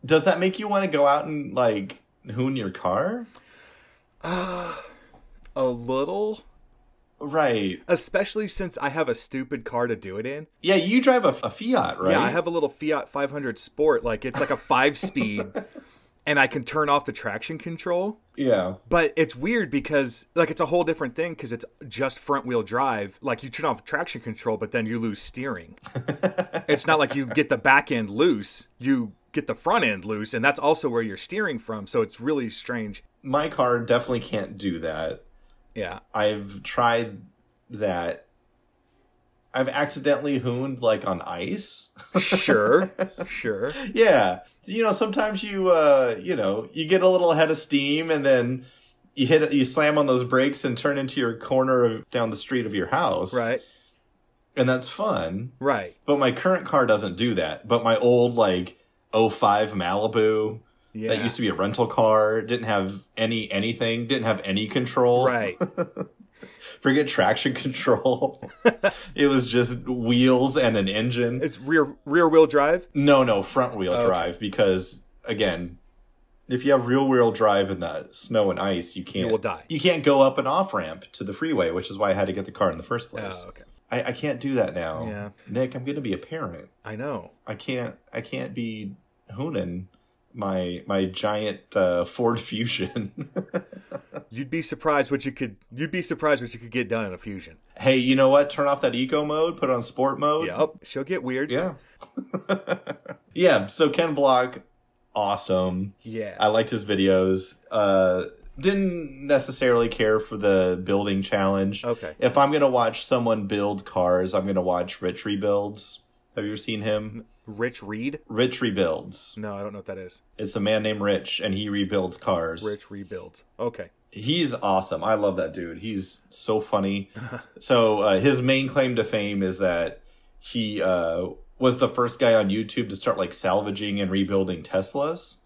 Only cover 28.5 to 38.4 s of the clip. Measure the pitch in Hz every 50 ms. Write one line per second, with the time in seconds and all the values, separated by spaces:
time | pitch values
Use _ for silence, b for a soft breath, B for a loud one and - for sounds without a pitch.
28.5 | - - - _ _ _ 117 131 139 127 117 104 - _ _ _ - 151 - -
29.5 | - - - 165 202 233 160 117 104 92 - 104 110 104 107 - - 120 117 139
30.5 | 139 - - 147 160 151 - 143 117 117 113 110 98 - - - 180 208 214 180
31.5 | 139 113 - - 110 107 101 - - 127 110 - - - 117 139 156 143 127 113
32.5 | - - - - 123 117 110 107 101 - _ _ _ _ _ 139 131 147 151 160
33.5 | 143 - 131 123 120 120 117 - 120 123 123 - 127 117 - - - 107 95 -
34.5 | 107 95 101 98 85 80 78 80 78 78 80 80 - - _ _ _ _ _ _
35.5 | _ _ _ _ _ 113 101 85 90 95 _ _ - 107 107 104 107 107 101 98
36.5 | 98 95 - - - - 120 117 117 117 117 107 101 95 - - _ _ _ _
37.5 | _ _ _ _ 123 104 107 98 90 87 87 85 - - - _ _ _